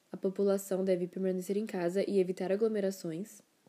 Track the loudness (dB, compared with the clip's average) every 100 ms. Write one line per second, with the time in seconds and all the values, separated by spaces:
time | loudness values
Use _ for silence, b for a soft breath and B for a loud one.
0 | _ -4 -4 2 2 2 0 -2 2 2
1 | 0 -2 0 -2 -2 -2 -2 -2 0 0
2 | 2 2 2 0 0 2 2 2 0 -2
3 | -6 -6 -10 -14 _ _